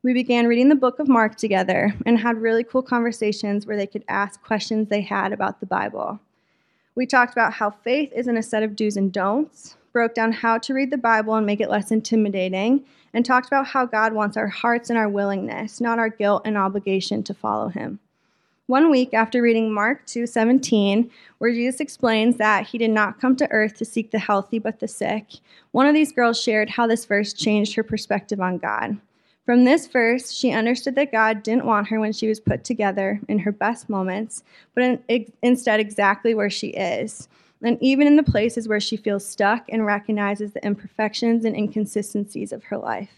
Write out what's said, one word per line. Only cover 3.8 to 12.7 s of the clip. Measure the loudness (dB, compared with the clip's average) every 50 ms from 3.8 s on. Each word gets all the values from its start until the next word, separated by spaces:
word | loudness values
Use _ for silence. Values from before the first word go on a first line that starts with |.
| -4
could | -6 -8 -12 -8 -4
ask | -4 -4 -4 -4 -8 _ _
questions | -4 -4 -4 -2 -4 -2 -2 -2 0
they | -2 -2
had | -2 -2 -4 -4 -2 -4
about | -4 -4 -4 -6 -4 _
the | -8
Bible. | -4 -4 -4 -2 -4 -6 -8 -8 -8 -8 -12 _ _ _ _ _ _ _ _ _ _ _ _ _ _ _
We | -6 -2
talked | 2 2 2 2 2
about | 2 0 0 0 0
how | -2 -4 -4
faith | -4 _ _ -2 0 0 0 -2 -4
isn't | -4 -2 0 -2
a | -2 -2
set | -2 -2 -2 -2
of | -2 -2
do's | -2 -2 -2 0
and | 0 -2 -2 0
don'ts, | 0 0 0 0 0 -2 -4 _ -20 -20 -20 -20 _ _ _ _
broke | 0 0 0 0
down | 0 0 0 0
how | 0 0 0 0
to | 0 -2 -4 -2
read | -2 -2 -2
the | -2
Bible | 0 2 2 2 2 2 0 0
and | 0 0
make | 0 0 -2
it | -2 -2
less | -2 -2 0 0
intimidating, | -2 -2 0 0 0 2 2 0 0 -2 -2 -2 -2 -2 2 2